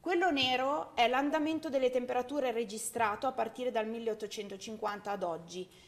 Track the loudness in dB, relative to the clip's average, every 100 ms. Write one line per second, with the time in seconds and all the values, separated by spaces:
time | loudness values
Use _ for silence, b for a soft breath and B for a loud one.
0 | 2 4 4 4 2 2 2 0 -2 2
1 | 4 4 2 2 2 0 0 2 2 2
2 | 0 -2 0 0 0 0 -2 -4 -6 0
3 | 0 2 -2 0 -4 -2 0 0 -2 -2
4 | -2 -2 -6 -8 -8 -10 -10 -4 -4 -4
5 | -4 -2 -2 -4 -6 -10 -10 B